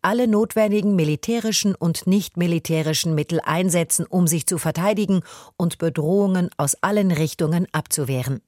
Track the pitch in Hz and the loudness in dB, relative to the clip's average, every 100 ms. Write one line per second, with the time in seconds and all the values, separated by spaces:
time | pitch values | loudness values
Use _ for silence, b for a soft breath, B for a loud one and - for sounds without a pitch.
0 | 180 233 247 208 220 220 214 208 208 190 | 0 2 2 2 2 2 2 2 2 2
1 | 151 151 - 233 220 202 208 185 170 160 | 0 -2 -2 -2 0 0 0 0 -2 0
2 | - 202 - - 180 170 - 160 156 151 | 2 0 0 -4 0 0 0 -2 0 -2
3 | 170 156 151 165 - 160 185 175 165 - | 0 -2 0 -2 0 0 2 0 0 -2
4 | - 185 170 160 - 175 160 156 190 214 | 0 2 2 2 -2 -2 -2 0 0 0
5 | 202 185 B B B _ 175 - 165 156 | 2 0 B B B _ -4 -2 -4 -2
6 | 151 196 202 185 175 - 143 - 180 208 | 0 2 2 2 -2 -2 -2 0 0 2
7 | 190 156 156 - 156 170 - 156 - - | 2 2 -2 0 0 0 0 -4 -4 -4
8 | 131 127 123 127 | -2 -2 -4 -6